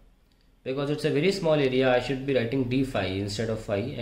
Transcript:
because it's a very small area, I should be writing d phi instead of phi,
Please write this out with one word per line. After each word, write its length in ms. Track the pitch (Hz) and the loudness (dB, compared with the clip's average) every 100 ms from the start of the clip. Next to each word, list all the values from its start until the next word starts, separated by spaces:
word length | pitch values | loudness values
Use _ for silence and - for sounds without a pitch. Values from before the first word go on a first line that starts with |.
| - _ _ _ _ _ 127 | -20 _ _ _ _ _ -6
because 240 | 131 143 | -4 -2
it's 160 | 147 156 | -2 0
a 80 | |
very 180 | 135 170 | 2 2
small 280 | 196 165 151 135 | 0 2 2 4
area, 180 | 127 131 | 4 4
I 120 | 123 117 | 4 2
should 180 | 135 135 | -4 0
be 80 | 131 | 0
writing 320 | 117 135 120 | 2 0 0
d 140 | 127 | 0
phi 240 | 131 107 95 95 | 0 -2 -2 -2
instead 280 | 101 101 113 | -4 -4 -4
of 100 | 110 | -4
phi, 200 | - 101 120 143 | -2 -4 -2 -4